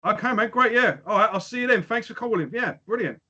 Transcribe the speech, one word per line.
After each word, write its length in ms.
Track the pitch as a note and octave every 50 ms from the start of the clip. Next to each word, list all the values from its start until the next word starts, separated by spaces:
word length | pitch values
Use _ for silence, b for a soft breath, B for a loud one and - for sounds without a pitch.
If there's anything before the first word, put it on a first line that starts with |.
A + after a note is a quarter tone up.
| -
Okay, 260 | A#3+ A3+ G#3 - B3
mate, 200 | B3+ G#3 A3 A#3
great, 200 | A#3 B3 B3 A#3+
yeah. 260 | A3+ B3 B3 G#3 - - -
All 120 | E3+ G#3+ G3
right, 120 | G#3 A3
I'll 80 | F#3+ -
see 200 | - - - B3
you 60 | B3
then. 160 | B3 C4 G#3+
Thanks 240 | E3+ - A3+ A#3+ A3+
for 80 | - A3+
calling. 360 | - A#3+ A#3+ A3+ F#3 D#3+ C3
Yeah, 220 | - A#3 B3 F#3 D3 - _
brilliant. 340 | - G#3+ A#3+ A3 D3 A#2 - _